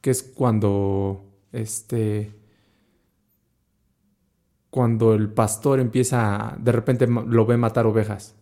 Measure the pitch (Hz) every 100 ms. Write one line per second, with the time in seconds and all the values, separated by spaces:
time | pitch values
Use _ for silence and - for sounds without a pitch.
0 | 135 127 - - 127 110 101 101 98 98
1 | 98 95 - _ _ 123 110 - - 117
2 | 107 104 104 - _ _ _ _ _ _
3 | _ _ _ _ _ _ _ _ _ _
4 | _ _ _ _ _ _ _ 131 123 113
5 | 113 107 107 107 107 - 143 135 123 127
6 | 127 123 110 101 110 - 120 127 113 120
7 | 120 120 113 117 110 120 113 113 110 110
8 | 107 101 - _